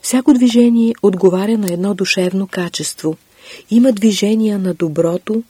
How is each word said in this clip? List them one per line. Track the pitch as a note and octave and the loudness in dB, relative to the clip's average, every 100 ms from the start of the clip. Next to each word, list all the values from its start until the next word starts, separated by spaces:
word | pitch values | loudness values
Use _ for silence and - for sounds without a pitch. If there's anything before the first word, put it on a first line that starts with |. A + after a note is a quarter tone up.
Всяко | - B3+ C4 | -2 0 2
движение | B3+ B3 A#3 A#3+ A#3 A3+ A#3 | 4 4 4 4 4 0 2
отговаря | G3+ F#3 F#3 F#3 G3+ A3+ | 0 2 2 2 -2 -2
на | G3 | -2
едно | F3 G3 | -4 -4
душевно | G3+ F#3+ - F3+ F#3+ G3 | -4 -4 -2 -2 -2 -4
качество. | - F3 - D3+ - D#3 D#3+ _ _ - - _ | -6 -6 -8 -10 -6 -6 -6 _ _ -20 -20 _
Има | A3+ C4 | 2 2
движения | G#3 A3 F#3+ G3+ A3 A3 G3+ | 2 0 0 0 0 0 -2
на | F#3 | -4
доброто | E3+ E3 D3+ E3 F3+ - A3 | -4 -4 -2 -2 -2 -4 -6